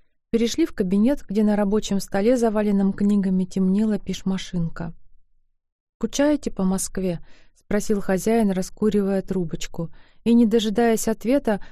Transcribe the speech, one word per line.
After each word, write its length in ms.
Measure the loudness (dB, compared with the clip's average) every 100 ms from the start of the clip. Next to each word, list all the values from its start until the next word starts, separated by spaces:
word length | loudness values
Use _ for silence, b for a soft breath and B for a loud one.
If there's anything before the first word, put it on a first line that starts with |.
| _ _ _
Перешли 340 | 0 0 0 -2
в 80 |
кабинет, 500 | -2 0 2 2 2 -2
где 160 | 0
на 120 | 2 2
рабочем 440 | 2 0 0 -2
столе, 380 | -2 0 2 2
заваленном 540 | 2 0 0 2 2
книгами, 540 | 2 2 2 2 0 -2
темнела 540 | 0 0 2 0 -2
пишмашинка. 920 | -4 -6 -4 -4 -4 -4 -4 -6 -10 -12 -20 -20 _ _ _ _ _ _ _ -8
"Скучаете 500 | -4 0 2 0 -2
по 140 | -2
Москве?" — 600 | 0 0 -4 -4 -4 -4 b b b
спросил 480 | _ -4 -2 0 0
хозяин, 480 | 0 0 2 2 2
раскуривая 720 | 0 -4 -2 0 2 0 -2
трубочку. 720 | -2 -4 -4 -6 -8 -8 -10 b b b
И, 100 | 4
не 120 | 6 6
дожидаясь 640 | 4 2 2 2 2 0
ответа, 560 | -2 0 0 0 -2 B